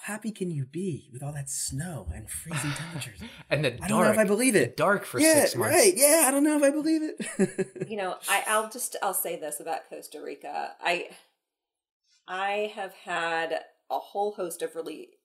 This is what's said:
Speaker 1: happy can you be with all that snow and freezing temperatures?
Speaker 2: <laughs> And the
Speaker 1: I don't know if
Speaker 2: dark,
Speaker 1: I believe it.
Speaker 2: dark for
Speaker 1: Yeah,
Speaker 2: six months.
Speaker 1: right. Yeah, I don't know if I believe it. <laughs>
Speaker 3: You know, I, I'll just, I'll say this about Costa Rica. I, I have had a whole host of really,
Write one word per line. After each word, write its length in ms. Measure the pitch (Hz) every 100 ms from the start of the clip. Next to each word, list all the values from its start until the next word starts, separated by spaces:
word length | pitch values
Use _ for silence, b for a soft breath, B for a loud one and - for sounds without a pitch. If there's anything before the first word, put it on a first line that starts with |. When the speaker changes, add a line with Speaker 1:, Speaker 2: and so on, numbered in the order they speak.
Speaker 1:
happy 280 | - 208 220
can 200 | 208 180
you 140 | 151 127
be 420 | 165 196 139 -
with 100 | 127
all 100 | 143
that 160 | 147 135
snow 580 | - - 135 180 127 87
and 140 | 92 107
freezing 420 | - 156 156 147
temperatures? 480 | 139 165 165 120 - 226
Speaker 2:
<laughs> 160 | - -
And 140 | 143
the 180 | 143 117
Speaker 1:
I 60 | 180
don't 120 | 220
know 60 | 220
if 60 | 214
Speaker 2:
dark, 20 |
Speaker 1:
I 60 | 202
believe 280 | 208 262 196
it. 200 | 117 -
Speaker 2:
dark 260 | 165 202 -
for 140 | -
Speaker 1:
Yeah, 200 | 311 302
Speaker 2:
six 160 | - -
months. 180 | 226
Speaker 1:
right. 180 | 339 - 196
Yeah, 280 | 285 330 254
I 40 |
don't 140 | 277
know 120 | 302 302
if 60 |
I 80 | 285
believe 320 | 302 302 320
it. 640 | 311 - 214 - 185 - 190 185
<laughs> 60 | 185
Speaker 3:
You 80 | 214
know, 180 | 185 - -
I, 160 | 196 -
I'll 240 | 220 220
just, 260 | 247 - -
I'll 100 | 202
say 240 | 185 175 170
this 220 | 151 -
about 280 | 165 156 -
Costa 320 | 151 - 151
Rica. 500 | 143 143 143 156 139 -
I, 260 | 170 175 - - b _ _ _ _ _ _ _ _ _ -
I 440 | 185 196 208 214
have 180 | 214 190
had 680 | - - 175 165 165 165 165 - _ -
a 80 | 135
whole 340 | - 202 208
host 280 | 208 180 170
of 120 | 160
really, 340 | 165 160 156 - _